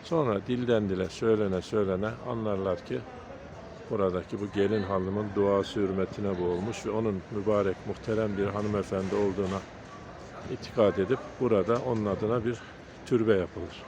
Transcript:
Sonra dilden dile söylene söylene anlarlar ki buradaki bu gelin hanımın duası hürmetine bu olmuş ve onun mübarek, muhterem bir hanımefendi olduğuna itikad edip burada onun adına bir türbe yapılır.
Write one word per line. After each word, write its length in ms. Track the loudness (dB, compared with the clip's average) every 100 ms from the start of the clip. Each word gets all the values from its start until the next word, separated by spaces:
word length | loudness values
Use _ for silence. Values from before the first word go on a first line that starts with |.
Sonra 440 | 0 2 2 2 0
dilden 420 | -2 2 2 4
dile 200 | 0 -2
söylene 520 | 0 2 4 4 0
söylene 480 | 0 0 2 2 -2 -4 -6
anlarlar 560 | -4 -2 0 0 -2 -4
ki 140 | -8 -8 -14 -14 -14 -14 -16 -16 -16 -6
buradaki 520 | 2 2 2 -4 -6
bu 100 | -4 2
gelin 280 | 2 2
hanımın 420 | 2 0 0 -2 -2 2
duası 440 | 4 4 2 0
hürmetine 600 | 0 2 -2 -2 -2 0
bu 40 |
olmuş 420 | 0 0 -2 -4 -4
ve 40 |
onun 300 | 0 0 -2 -4
mübarek, 440 | -4 2 4 4 0 -6
muhterem 500 | -8 -2 0 0 0
bir 80 | 0
hanımefendi 680 | 0 0 0 0 -2 0 2
olduğuna 440 | 2 2 -2 -2 -6 -16 -16 -16 -14 -14 -14 -14 -8
itikad 440 | -8 -6 4 4 6
edip 220 | 2 2 -2 -2
burada 400 | 4 4 4 2
onun 260 | 2 0 0
adına 400 | 0 2 0 0
bir 120 | -4 -8 -18 -18 -16 0
türbe 280 | 2 6
yapılır. 500 | 4 4 -4 -10 -10